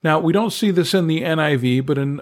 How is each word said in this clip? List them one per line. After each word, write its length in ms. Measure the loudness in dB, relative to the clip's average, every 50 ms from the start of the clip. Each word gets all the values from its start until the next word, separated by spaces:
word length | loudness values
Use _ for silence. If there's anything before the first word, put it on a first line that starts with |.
| 0
Now, 160 | 2 0 2
we 140 | 2 2 2
don't 200 | 2 0 0 -2
see 160 | -2 0 0
this 240 | 2 2 0 2 0
in 140 | 0 0 0
the 180 | 0 -2 -2
N 140 | -2 -2 0
I 160 | 0 0 0
V, 240 | 0 2 0 0 0
but 180 | 0 -2 -2 -2
in 240 | -2 -4 -4 -6